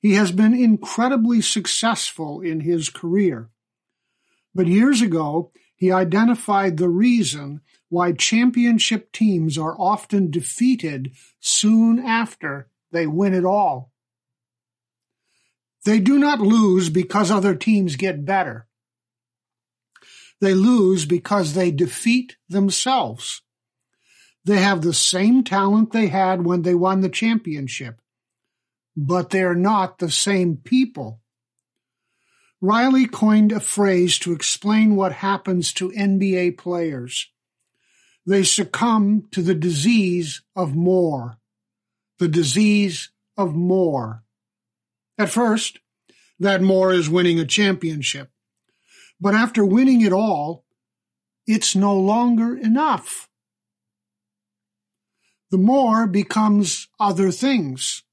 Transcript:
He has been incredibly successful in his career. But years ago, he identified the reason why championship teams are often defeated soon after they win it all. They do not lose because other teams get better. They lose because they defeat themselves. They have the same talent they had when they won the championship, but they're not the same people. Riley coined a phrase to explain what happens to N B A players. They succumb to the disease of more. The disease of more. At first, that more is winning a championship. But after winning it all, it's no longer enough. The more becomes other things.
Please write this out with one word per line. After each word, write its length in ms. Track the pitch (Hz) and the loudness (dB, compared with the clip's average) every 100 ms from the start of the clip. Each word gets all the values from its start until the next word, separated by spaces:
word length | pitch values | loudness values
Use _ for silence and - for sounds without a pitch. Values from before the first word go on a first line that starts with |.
He 120 | 208 | 4
has 180 | 196 196 | 2 2
been 220 | 180 214 | 2 4
incredibly 880 | 247 247 214 - - 247 269 226 233 | 4 4 2 0 -2 0 2 2 2
successful 960 | - 226 175 - 226 233 - - 156 147 | 0 -4 -4 -2 -2 -2 -6 -10 -12 -8
in 200 | 175 160 | -6 -4
his 280 | 151 170 151 | -2 -2 -4
career. 640 | - 170 190 190 127 113 _ _ _ _ _ _ _ _ _ _ | -8 -4 0 0 -2 -12 _ _ _ _ _ _ _ _ _ _
But 120 | 180 175 | -2 2
years 360 | 190 254 262 | 4 4 2
ago, 500 | 220 165 151 156 170 _ _ _ | 0 0 -2 -4 -6 _ _ _
he 160 | 185 | 0
identified 880 | 185 185 190 233 233 - 196 196 160 | 2 0 2 2 0 0 0 0 0
the 100 | 180 | 0
reason 720 | 175 240 240 165 147 143 147 _ _ _ | 2 2 2 0 -6 -12 -14 _ _ _
why 220 | 170 175 | -2 -2
championship 1000 | 156 - 220 247 240 240 226 - 226 - | 0 0 2 2 2 2 2 0 -4 -6
teams 460 | - 220 185 160 147 | -2 0 0 -2 -4
are 200 | 156 165 | -6 -2
often 520 | 185 202 - 202 185 | -2 -2 -2 0 0
defeated 840 | 156 - - 247 247 160 143 131 _ _ _ | -2 -8 -2 0 0 -4 -8 -10 _ _ _
soon 600 | - - 208 226 226 233 | -4 0 4 4 4 2
after 720 | 240 226 226 - 156 139 127 _ _ | 0 -2 -2 -8 -10 -10 -14 _ _
they 160 | 165 160 | -4 -2
win 280 | 156 202 | 0 0
it 100 | 185 | 0
all. 480 | 180 202 190 127 131 _ _ _ _ _ _ _ _ _ _ _ _ _ _ _ _ _ _ _ | 0 0 0 -4 -10 _ _ _ _ _ _ _ _ _ _ _ _ _ _ _ _ _ _ _
They 160 | - 220 | 0 2
do 180 | 190 277 | 4 4
not 220 | 294 277 | 2 2
lose 480 | 202 226 214 185 170 | 2 4 4 2 2
because 420 | 160 185 202 190 | -2 -2 -2 0
other 240 | 208 196 | 2 0
teams 420 | 180 - 214 185 135 | 0 0 0 0 -2
get 280 | 190 151 | -4 -4
better. 420 | 143 196 170 113 - _ _ _ _ _ _ _ _ _ _ _ _ _ _ - - _ | -4 -2 -4 -8 -18 _ _ _ _ _ _ _ _ _ _ _ _ _ _ -20 -20 _
They 140 | 196 | 0
lose 500 | 190 208 247 190 185 | 4 4 4 4 2
because 480 | 151 175 - 208 165 | 0 -4 -2 -2 -2
they 180 | 151 180 | -2 -2
defeat 680 | 147 170 - 233 247 254 - _ | 0 -4 -2 0 0 -2 -16 _
themselves. 960 | 196 196 - 254 262 131 117 - - _ _ _ _ _ _ _ _ _ _ 170 | -2 0 -2 -2 -2 -2 -8 -14 -16 _ _ _ _ _ _ _ _ _ _ -2
They 160 | 202 | 2
have 180 | 196 190 | 2 0
the 140 | 165 | -2
same 500 | 160 - 185 202 254 | 0 -2 0 2 2
talent 480 | 233 190 196 208 220 | 2 0 2 2 0
they 140 | 226 208 | 0 -2
had 400 | 190 190 185 170 | 0 0 0 0
when 160 | 180 | -2
they 120 | 170 | 0
won 280 | 175 185 190 | 0 2 0
the 80 | 190 | -2
championship, 920 | - 226 226 220 151 135 - 123 113 _ _ _ _ _ _ _ _ _ - | -2 -2 -2 -4 -8 -8 -10 -12 -16 _ _ _ _ _ _ _ _ _ -8
but 340 | 139 180 180 | -2 -2 -2
they're 240 | 190 185 | -2 0
not 440 | 175 190 214 185 - | 0 2 0 -2 -6
the 120 | 175 | -6
same 460 | - - 196 180 143 | -4 -2 0 0 -4
people. 640 | - 254 247 - 113 113 _ _ _ _ _ _ _ _ _ _ _ _ _ _ | -2 0 0 -4 -14 -14 _ _ _ _ _ _ _ _ _ _ _ _ _ _
Riley 440 | 185 220 254 262 254 | 0 2 4 4 2
coined 460 | - 214 214 214 | 0 2 4 4
a 80 | 214 | 2
phrase 580 | - - 202 185 180 - | -4 0 2 2 2 0
to 140 | 175 | -2
explain 640 | 165 - - 202 214 220 | -6 -4 -4 0 2 4
what 180 | 202 190 | 2 0
happens 600 | 143 196 196 - 180 170 | -4 -4 -4 -2 -2 -2
to 180 | - 180 | -6 -8
N 260 | 214 202 196 | -4 0 0
B 180 | 196 185 | 0 0
A 140 | 180 | -2
players. 800 | 175 175 175 165 135 123 - - _ _ _ _ _ _ _ _ _ - | -4 -6 -4 -4 -6 -10 -10 -12 _ _ _ _ _ _ _ _ _ -2
They 160 | 196 | 0
succumb 840 | 190 - 202 - 240 220 202 214 - | 2 0 -4 -2 0 2 2 0 -2
to 100 | - | -4
the 140 | 175 | -2
disease 880 | 170 170 156 170 233 190 175 165 - _ | 0 -2 0 2 2 2 -2 -6 -10 _
of 200 | - 170 | -8 -4
more. 640 | 147 180 185 170 139 120 113 _ _ _ _ _ _ _ _ | -2 0 2 0 -2 -8 -16 _ _ _ _ _ _ _ _
The 100 | 175 | -2
disease 840 | 160 151 147 214 208 202 156 - _ _ - | 0 0 2 2 2 0 -4 -14 _ _ -6
of 180 | 185 | -4
more. 720 | 156 175 190 175 139 113 113 _ _ _ _ _ _ _ _ _ - | -2 0 0 0 -2 -6 -12 _ _ _ _ _ _ _ _ _ -6
At 140 | 208 | -4
first, 480 | 226 240 220 - - _ _ _ _ _ _ | 0 0 0 -4 -12 _ _ _ _ _ _
that 220 | 190 190 | 0 2
more 320 | 190 190 185 | 2 4 4
is 160 | 185 156 | 2 2
winning 320 | 175 180 165 | 2 2 0
a 60 | 151 | 0
championship. 840 | - 208 185 165 156 131 139 139 _ _ _ _ _ _ _ - _ | 0 0 0 -4 -6 -8 -8 -14 _ _ _ _ _ _ _ -20 _
But 160 | 196 | 0
after 300 | 214 233 233 | 0 0 0
winning 380 | 202 208 262 247 | 2 4 4 4
it 100 | 220 | 4
all, 520 | 185 220 165 147 170 _ _ _ _ _ _ _ _ - | 2 0 -2 -6 -10 _ _ _ _ _ _ _ _ -2
it's 280 | 220 - | -2 0
no 200 | 190 202 | 0 0
longer 600 | 196 190 220 240 233 226 254 | 2 2 2 2 2 0 -2
enough. 760 | 220 240 311 208 - - - _ _ _ _ _ _ _ _ _ _ _ _ _ _ _ _ _ _ _ _ _ _ | 0 2 2 -2 -6 -16 -16 _ _ _ _ _ _ _ _ _ _ _ _ _ _ _ _ _ _ _ _ _ _
The 80 | 185 | 0
more 480 | 196 269 247 220 226 | 2 4 2 2 0
becomes 840 | 190 - 220 214 208 185 - - _ | -2 -2 -2 2 2 0 -4 -12 _
other 320 | 208 180 190 | -2 0 -2
things. 720 | - 262 254 151 131 - - _ | 0 -2 -2 -4 -6 -8 -10 _